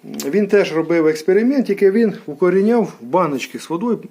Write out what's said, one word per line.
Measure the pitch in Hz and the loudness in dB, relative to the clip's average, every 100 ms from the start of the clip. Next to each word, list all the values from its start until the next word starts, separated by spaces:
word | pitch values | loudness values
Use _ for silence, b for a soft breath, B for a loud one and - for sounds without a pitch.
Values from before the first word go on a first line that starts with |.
він | 107 107 139 180 202 | -14 -10 -4 -2 2
теж | 202 180 156 | 2 2 -2
робив | 156 170 156 | 0 2 2
експеримент, | 156 - 185 233 277 220 | 0 2 2 2 0 0
тільки | 202 196 | 2 2
він | 202 226 - - | 4 0 -2 -12
укоріняв | 147 180 185 208 240 190 - | -2 2 2 2 2 0 -6
баночки | 117 170 170 135 - 117 | -4 0 0 -2 -8 -12
з | - | -8
водою | 165 240 220 - | -6 -4 -4 -6